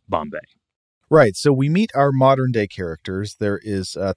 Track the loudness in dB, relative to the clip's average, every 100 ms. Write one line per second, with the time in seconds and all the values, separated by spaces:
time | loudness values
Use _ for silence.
0 | -6 -6 -6 -10 -16 _ _ _ _ _
1 | _ 4 4 2 0 2 2 0 0 0
2 | 0 4 2 2 0 -2 -4 -4 -8 -8
3 | -8 -6 -8 -4 -4 -4 -4 -6 -6 -6
4 | -6